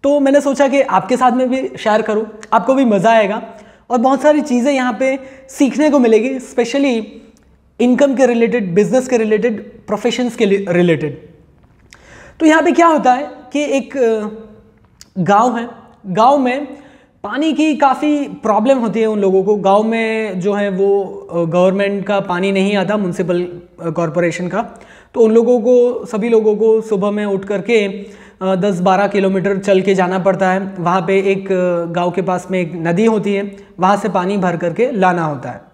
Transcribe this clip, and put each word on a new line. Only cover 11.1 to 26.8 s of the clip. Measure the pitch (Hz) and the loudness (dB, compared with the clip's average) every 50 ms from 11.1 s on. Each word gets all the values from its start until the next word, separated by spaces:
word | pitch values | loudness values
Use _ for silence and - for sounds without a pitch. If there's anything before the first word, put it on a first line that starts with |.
| 131 - - - - - - _ _ _ _ _ _ _ _ _ - - - - - - - - - _ | -8 -10 -18 -20 -20 -20 -20 _ _ _ _ _ _ _ _ _ -20 -20 -20 -20 -20 -20 -20 -20 -8 _
तो | 320 | 2
यहाँ | 311 302 320 311 | 4 4 4 2
पे | 349 | 2
क्या | 285 - 339 339 | 2 4 4 4
होता | 320 294 185 254 247 | 4 2 2 2 0
है | 254 294 285 - - - - - | 0 -2 -10 -14 -18 -20 -8 -4
कि | 285 294 | -4 -4
एक, | 285 269 277 - - - 269 | -2 -2 -4 -4 -4 -4 -2
अ, | 254 226 226 214 208 220 214 220 - - - - - _ _ _ _ _ _ _ - _ _ 190 | 0 0 0 -2 -4 -8 -12 -14 -20 -20 -20 -20 -20 _ _ _ _ _ _ _ -20 _ _ -4
गांव | 175 147 202 202 233 254 226 233 | 0 2 4 4 4 2 0 -2
है, | 233 247 - - - - - _ _ | -8 -10 -14 -20 -20 -20 -20 _ _
गांव | 196 180 208 220 254 285 294 | -8 -2 2 4 4 4 4
में | 262 247 247 277 294 - - - - - - - _ _ _ _ - | 2 0 -2 -4 -6 -10 -14 -20 -20 -20 -20 -20 _ _ _ _ -10
पानी | 202 214 262 302 320 294 | -8 -6 -2 -2 -2 0
की | - 302 311 302 | 0 0 0 2
काफ़ी | - 285 269 254 262 - 302 294 294 277 214 | 2 2 2 2 2 0 -2 0 -2 -2 -6
problem | 185 - - 226 208 202 214 262 269 262 | -10 -6 -2 0 0 2 4 2 2 2
होती | 233 220 175 226 | 2 -2 0 0
है | 220 | 0
उन | 220 214 208 | 0 0 0
लोगों | 196 190 190 190 190 | 0 2 2 2 2
को। | 196 214 | 2 0
गांव | 208 180 190 196 208 220 | 0 2 2 2 2 2
में | 220 226 226 226 220 220 220 220 214 185 185 | 2 -2 -2 -2 -2 -2 -4 -4 -6 -6 -4
जो | 175 208 202 | -4 -2 -2
है | 202 202 202 | -2 -2 -2
वो, | 190 185 196 196 196 202 196 - - - - - | -2 0 0 2 2 0 -2 -4 -10 -14 -16 -8
अ, | 165 170 170 | -4 -4 -2
government | 165 160 180 180 190 185 196 202 196 202 202 185 | 0 2 2 2 2 2 2 0 -2 -2 -4 -4
का | - 208 196 | -2 -2 -2
पानी | 196 - 180 175 190 196 | -2 -2 -4 -2 -2 0
नहीं | 196 196 190 196 208 | 0 0 0 0 0
आता, | 202 185 185 208 214 | 0 0 0 -2 -2
municipal, | 202 180 170 - 185 165 180 175 180 180 - - - - _ - | -2 -4 -4 -4 -4 -2 -2 -2 -2 -6 -10 -16 -18 -20 _ -10
अ, | 175 170 | -10 -8
corporation | 156 170 170 160 147 175 170 170 160 - 185 175 | -4 -4 -4 -4 -2 -2 -2 -2 -2 -4 -6 -6
का, | 165 202 233 233 - - - - - - - _ _ | -4 -6 -6 -6 -10 -20 -20 -20 -20 -20 -20 _ _
तो | - | 2
उन | 226 220 | 2 4
लोगों | 214 233 233 240 247 247 | 6 4 4 4 2 2
को, | 202 240 247 247 240 247 247 - - | 4 4 4 4 4 2 0 -4 -8
सभी | - - 214 202 240 | -6 -6 -4 -2 2
लोगों | 233 220 214 214 208 | 2 2 2 2 0
को | 202 220 226 220 220 | 2 2 2 2 2